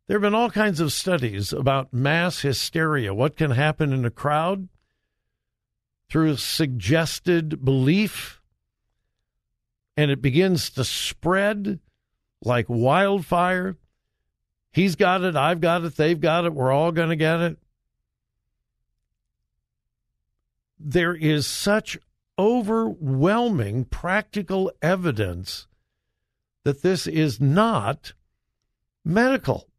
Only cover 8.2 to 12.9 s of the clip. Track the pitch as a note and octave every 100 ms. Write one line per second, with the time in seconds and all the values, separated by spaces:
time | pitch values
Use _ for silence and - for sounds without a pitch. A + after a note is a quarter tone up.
8.2 | - - _ _ _ _ _ _ _ _
9.2 | _ _ _ _ _ _ _ D3 D3 C#3
10.2 | C3+ D3 F#3+ E3 - - B2 - - -
11.2 | D#3+ F#3+ G3+ G#3 G3+ F#3 - _ _ _
12.2 | _ _ A#2 A#2+ A#2 A#2+ B2+